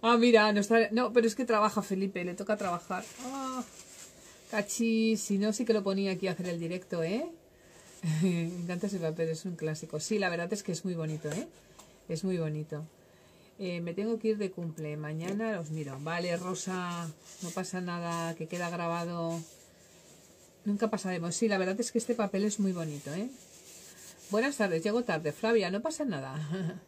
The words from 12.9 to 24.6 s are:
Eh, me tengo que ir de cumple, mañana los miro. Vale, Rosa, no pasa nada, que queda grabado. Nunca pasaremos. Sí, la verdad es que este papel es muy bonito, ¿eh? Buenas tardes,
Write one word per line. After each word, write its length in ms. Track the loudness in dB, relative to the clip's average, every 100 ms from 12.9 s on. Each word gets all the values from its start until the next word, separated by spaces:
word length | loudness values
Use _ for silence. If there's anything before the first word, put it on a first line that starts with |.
| -16 -20 -20 -20 -20 -20 -8
Eh, 220 | -4 -4
me 140 | -4
tengo 240 | -2 -2 0
que 100 | 2
ir 100 | 2
de 120 | 0
cumple, 460 | -2 -6 -4 -6 -4
mañana 560 | -4 -4 -2 -2 -2
los 180 | -2 -4
miro. 260 | -4 -6 -6
Vale, 360 | -4 -2 -2 -2
Rosa, 720 | -2 -4 -4 -4 -4 -4 -6 -10 -18 -12
no 80 | -8
pasa 300 | -6 -4 -4
nada, 540 | -4 -4 -2 -2 -2
que 140 | -4 -6
queda 200 | -4 -4
grabado. 720 | -2 -2 -2 -2 -2 -2 -2 -6 -16 -20 -20 -20 -20 -20 -20 -20 -20 -20 -8
Nunca 260 | -2 0 0
pasaremos. 440 | -2 -2 -2 -2
Sí, 140 | 0 2
la 100 | 2
verdad 220 | 0 0
es 100 | 0
que 80 | -2
este 160 | 0
papel 300 | 0 0 2
es 160 | 0 2
muy 120 | 0
bonito, 400 | 0 -4 -6 -8
¿eh? 160 | -6 -6 -8 -20 -20 -20 -20 -20 -20 -20 -20 -2
Buenas 260 | 0 2
tardes, 260 | 2